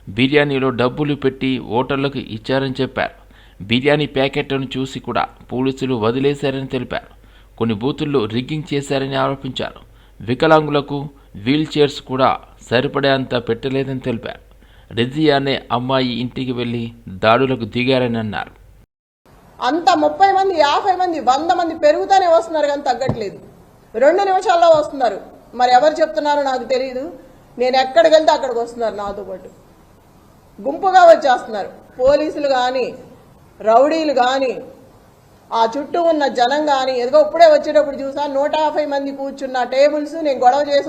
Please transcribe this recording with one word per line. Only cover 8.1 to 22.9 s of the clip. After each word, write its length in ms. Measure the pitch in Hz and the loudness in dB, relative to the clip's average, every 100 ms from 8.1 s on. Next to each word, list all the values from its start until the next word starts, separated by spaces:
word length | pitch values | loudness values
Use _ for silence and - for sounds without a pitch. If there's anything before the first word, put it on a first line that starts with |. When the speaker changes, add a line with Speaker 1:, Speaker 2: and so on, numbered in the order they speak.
| 139 107 113 | -2 -2 -4
Speaker 1:
రిగ్గింగ్ 340 | 131 156 147 | -6 -8 -4
చేశారని 420 | 143 139 139 135 135 | -6 -2 -4 -2 -2
ఆరోపించారు. 560 | 135 139 131 - - - - - _ - | -2 -4 -8 -8 -8 -10 -20 -20 _ -16
వికలాంగులకు 800 | 95 127 160 156 151 143 139 143 147 - - - | -6 0 4 4 4 -2 -4 -8 -8 -14 -20 -8
వీల్ 220 | 107 147 156 151 | -2 0 0 0
చైర్స్ 220 | 143 - | 0 0
కూడా 300 | - 131 123 - - - - | -8 0 0 0 -8 -20 -2
సరిపడేంత 640 | 117 135 139 139 135 123 123 113 | -2 0 -2 0 0 -2 -6 -4
పెట్టలేదని 520 | 113 135 135 135 131 | -6 -4 -4 -4 -6
తెలిపారు. 400 | 127 117 - - - - - - - 110 | -6 -6 -8 -14 -18 -20 -20 -20 -12 -4
రెజియా 360 | 123 143 151 139 | -4 0 2 2
అనే 160 | 139 127 - | 0 -4 -2
అమ్మాయి 400 | 120 127 135 127 117 | -4 -2 -2 -2 -4
ఇంటికి 300 | 123 135 127 | -6 -6 -6
వెళ్లి 280 | 120 120 120 117 113 - 92 | -6 -6 -6 -8 -12 -16 -2
దాడులకు 420 | 110 120 135 123 110 | 2 4 2 -2 -4
దిగారని 440 | 123 123 131 123 113 | -4 0 2 0 -2
అన్నారు. 300 | 110 90 - - - - _ _ _ _ _ - - - | -4 -8 -10 -16 -20 -20 _ _ _ _ _ -20 -20 -6
Speaker 2:
అంత 300 | 240 320 359 320 | -4 0 2 2
ముప్పై 260 | 302 302 392 381 | 2 4 2 4
మంది, 160 | 392 339 | 0 2
యాభై 340 | 285 339 311 277 | 2 2 0 0
మంది, 160 | 370 311 | 0 -2
వంద 300 | 240 262 330 359 | 0 0 2 0
మంది 160 | 339 320 | -2 0
పెరుగుతూనే 440 | 294 330 381 392 359 330 | 2 2 4 2 4 2
వస్తున్నారు 300 | 339 311 294 | 2 -2 -2
కానీ 120 | 285 | -2
తగ్గట్లేదు. 500 | 285 | -2